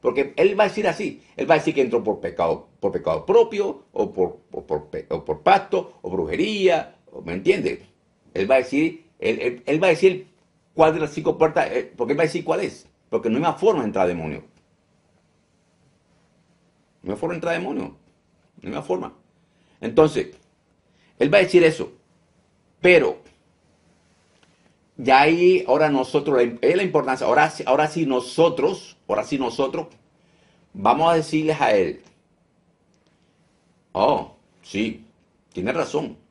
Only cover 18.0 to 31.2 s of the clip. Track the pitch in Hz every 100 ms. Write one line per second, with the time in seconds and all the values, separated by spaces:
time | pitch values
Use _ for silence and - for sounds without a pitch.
18 | _ _ _ _ _ _ - 127 151 185
19 | - - _ _ _ _ _ _ 117 113
20 | 156 127 - - _ _ _ _ _ _
21 | _ _ 143 202 180 180 165 156 - -
22 | _ _ _ _ _ _ _ _ 180 175
23 | 131 - _ _ _ _ _ _ _ _
24 | _ _ _ _ _ _ _ _ _ -
25 | 127 135 147 170 180 185 - 139 156 139
26 | 127 151 143 131 120 117 127 180 190 151
27 | 131 131 - 127 156 - - 131 151 170
28 | 151 127 120 - 165 - 147 196 - _
29 | - 104 107 139 123 113 135 123 - _
30 | _ _ _ _ _ _ _ 95 101 131
31 | 165 165